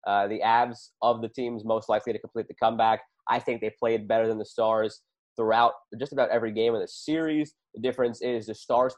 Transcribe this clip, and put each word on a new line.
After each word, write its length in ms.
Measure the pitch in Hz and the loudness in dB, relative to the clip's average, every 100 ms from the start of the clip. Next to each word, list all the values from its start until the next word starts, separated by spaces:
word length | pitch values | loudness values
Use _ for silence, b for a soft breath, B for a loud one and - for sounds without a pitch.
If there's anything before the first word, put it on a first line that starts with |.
| - | 0
uh, 220 | 101 101 | 0 0
the 120 | 107 | 0
Avs 460 | 110 117 123 117 - - | 2 4 2 -2 -18 -2
of 180 | 117 117 | 0 0
the 80 | 113 | -2
teams 360 | - 120 117 | -6 -6 -6
most 240 | 110 110 110 | -2 -2 0
likely 240 | 107 120 | -2 -2
to 60 | 104 | -8
complete 280 | - 113 104 | -6 -8 -8
the 60 | |
comeback. 460 | - 113 117 113 110 - _ - | -2 -2 2 2 2 -2 _ -2
I 120 | 117 | -2
think 200 | - 117 | -2 -4
they 120 | 107 - | -4 -2
played 300 | 117 113 104 | 0 0 0
better 220 | 113 113 | 2 2
than 100 | 110 | 0
the 60 | |
Stars 580 | 104 - 110 110 110 - _ _ _ - | -6 0 2 2 0 -4 _ _ _ -4
throughout 360 | 110 110 117 - _ 113 | 0 4 4 2 _ -10
just 140 | 139 | -8
about 180 | 135 120 | -2 0
every 220 | 117 113 | 2 0
game 220 | 107 117 | 0 0
of 60 | 113 | 0
the 60 | 87 | -4
series. 680 | - - 160 160 151 147 _ _ | -10 -4 -2 0 -2 -4 _ _
The 60 | 110 | -6
difference 420 | 123 123 123 117 | -6 0 -2 0
is 240 | 123 120 107 | -4 -4 -6
the 80 | |
Stars 400 | 107 - 120 127 | -12 0 2 2